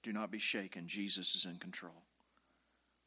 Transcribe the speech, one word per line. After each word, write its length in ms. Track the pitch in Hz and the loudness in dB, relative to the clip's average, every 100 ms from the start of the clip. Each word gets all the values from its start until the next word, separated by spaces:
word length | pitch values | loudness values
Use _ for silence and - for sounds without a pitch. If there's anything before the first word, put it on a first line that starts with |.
Do 100 | 117 | -2
not 180 | 107 104 | -2 -2
be 80 | 104 | 0
shaken. 480 | - 110 95 95 85 | 0 0 -2 -8 -4
Jesus 480 | 98 101 98 90 | -2 2 4 4
is 120 | - 92 | 4 2
in 100 | 87 | -2
control. 460 | 90 - 87 - - _ _ _ _ _ _ _ _ _ | -8 -8 -10 -16 -20 _ _ _ _ _ _ _ _ _